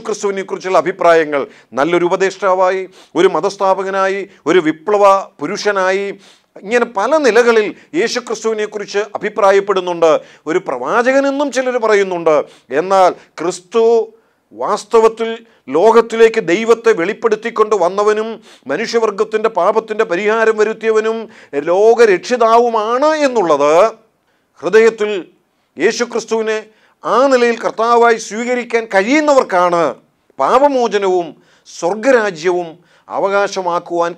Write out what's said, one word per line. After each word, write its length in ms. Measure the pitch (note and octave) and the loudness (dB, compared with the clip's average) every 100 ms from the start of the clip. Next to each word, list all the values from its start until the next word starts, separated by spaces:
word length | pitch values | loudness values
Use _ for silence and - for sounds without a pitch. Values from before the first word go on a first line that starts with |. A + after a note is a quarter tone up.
| A3 | -8
ക്രിസ്തുവിനെക്കുറിച്ചുള്ള 720 | G3+ G3+ G3 F#3+ F#3+ F#3 F#3 | -6 -6 -6 -8 -8 -2 0
അഭിപ്രായങ്ങൾ. 640 | F3 G3 F3 E3 D3+ D3 A2 - _ | 0 0 2 4 2 -2 -6 -12 _
നല്ലൊരു 320 | A2+ D#3 F3 F3 | -4 0 0 0
ഉപദേഷ്ടാവായി, 800 | F#3 F#3+ - G3+ F#3 F#3 F#3+ F#3 - _ D3+ | 0 -2 -2 -2 0 0 -2 -8 -16 _ 0
ഒരു 100 | F#3 D#3 | 0 0
മതസ്ഥാപകനായി, 920 | F#3 G3 F#3+ F#3+ F#3+ F#3+ F#3+ G3 F#3+ _ C#3+ | -4 -2 -2 0 -2 -2 -2 -4 -8 _ 0
ഒരു 120 | F3+ | 0
വിപ്ലവ 460 | D#3 D#3 D#3+ G#3 G3+ G3 - - | 0 -2 -2 4 4 4 0 -10
പുരുഷനായി, 640 | D3 G3+ G#3 G3 F#3 F#3+ G3+ F#3+ - _ _ - | -8 -4 -2 0 0 -2 -4 -10 -18 _ _ -18
ഇങ്ങനെ 200 | F#3+ A#3+ | -4 -2
പല 320 | A#3 G3 A3 D#4 C#4 | -2 -4 0 0 2
നിലകളിൽ 420 | G#3 A#3+ A3+ G#3 - _ D#3 | 4 4 2 0 -6 _ -4
യേശു 180 | A3+ A#3+ | -2 -4
ക്രിസ്തുവിനെക്കുറിച്ച് 800 | A#3+ A3 A3+ G#3+ G#3+ G#3+ G3 G3+ | -8 -6 -4 -4 -6 -8 -6 -6
അഭിപ്രായപ്പെടുന്നുണ്ട്. 1200 | G#3+ - F#3+ - G3 G3 G3 F#3+ F3+ E3+ E3 C#3+ - - D3 | -6 -6 -6 0 2 2 2 -2 -2 0 2 2 -2 -14 -4
ഒരു 120 | E3+ | -4
പ്രവാചകനെന്നും 920 | E3+ B2+ C3 G#3+ A#3+ C4+ C#4 C#4 D4 | -4 -6 -4 -2 2 2 0 -2 -4
ചിലർ 260 | B3 B3+ B3 | -4 -4 -2
പറയുന്നുണ്ട്. 580 | A3 G#3 F#3+ F3 D#3+ D3+ A2+ - - C3 | 0 0 0 -2 0 0 -2 -10 -8 -4
എന്നാൽ 300 | F#3 G3 F3+ C3+ _ - | 0 4 4 0 _ -10
ക്രിസ്തു 440 | E3 F3 - A3+ A3+ A#3 A3 _ _ _ _ G#2+ | -8 -8 -4 0 2 2 -2 _ _ _ _ -10
വാസ്തവത്തിൽ 680 | C3+ G#3 - A#3 A3 A3+ A3+ A3+ A3+ _ - C#3+ | -6 -6 -2 2 2 0 -8 -8 -14 _ -4 2
ലോകത്തിലേക്ക് 640 | G#3+ A3+ A3+ A3+ A3+ A3+ E3 | 4 4 2 4 2 2 -2
ദൈവത്തെ 380 | F#3 A3+ A3+ A3+ G3 | 0 2 2 2 0
വെളിപ്പെടുത്തിക്കൊണ്ട് 760 | F3 A3+ A#3 G#3+ A#3 - G#3+ G#3+ | -2 -2 -4 -4 -4 -2 0 0
വന്നവനും 460 | E3+ G3 G#3 G#3+ A3 A3 - - B2 | 0 0 0 0 -4 -10 -18 -16 -8
മനുഷ്യവർഗത്തിൻ്റെ 800 | D3+ A3+ A#3 A3 G3+ G#3+ G#3+ G#3+ F#3 | -6 -4 -2 -2 -2 -4 -2 -2 0
പാപത്തിൻ്റെ 460 | F3+ A3 A3 G#3+ A3 | 0 0 -2 -4 -2
പരിഹാരം 460 | E3+ G#3 A3+ A3 A3 | -2 -2 0 0 0
വരുത്തിയവനും 560 | G#3+ A3 A3 A3 A3 A3+ A3 - - C#3+ D#3 | -2 -2 -2 0 -2 -4 -10 -18 -10 -6 -2
ലോകരക്ഷിതാവുമാണ് 1400 | F3+ A3 A#3 A#3 F3 - A#3+ A3+ A3+ A#3+ A3+ G#3+ B3 D4+ D#4 C#4+ | 2 4 4 4 2 0 0 4 4 2 0 -2 0 0 0 0
എന്നുള്ളത് 460 | A#3+ F3 C#3+ D3 D#3+ A3 A3+ _ _ _ _ _ _ | 0 0 2 2 4 2 0 _ _ _ _ _ _
ഹൃദയത്തിൽ 480 | D#3 G#3+ A3+ A3 G#3 G3+ D3+ _ _ _ _ - | 2 4 4 2 -4 -6 -8 _ _ _ _ -4
യേശുക്രിസ്തുവിനെ 840 | F3+ A3+ A#3 A#3 A3+ A3+ A3 A3 G#3+ _ _ _ | -2 -2 -4 -6 -4 -4 -4 -6 -8 _ _ _
ആ 140 | D3 G#3+ C#4 | -2 0 2
നിലയിൽ 240 | B3+ A#3+ A3+ | 2 2 0
കർത്താവായി 540 | F#3 F3+ A#3 A#3+ A#3 A3+ - | -4 -2 0 2 4 2 -4
സ്വീകരിക്കാൻ 560 | G#3 A#3+ B3 A#3 A#3 A3+ | -8 -4 -4 -4 -6 -2
കഴിയുന്നവർക്കാണ് 880 | G3 G3+ D4+ D4+ C4+ G3 F#3 F3+ F3 D3+ A2 _ _ _ - | -2 2 2 2 2 2 2 2 2 -2 -4 _ _ _ -4
പാപമോചനവും 880 | C#3 A#3+ C#4+ C4 A#3 G3+ G3 F#3 E3 - _ _ - | 0 2 2 2 0 -2 0 -2 -4 -12 _ _ -20
സ്വർഗരാജ്യവും 1000 | - E3+ G#3+ A#3+ B3 G#3 E3 F3 F3+ E3+ D3+ _ _ - A#2 | -6 -6 -2 2 2 2 -4 -2 -2 -4 -14 _ _ -10 -4
അവകാശമാക്കുവാൻ 920 | F#3+ G3+ G3 G3 F3+ F3 F3 E3+ E3+ | -2 0 -2 -4 -4 -4 -4 -4 -4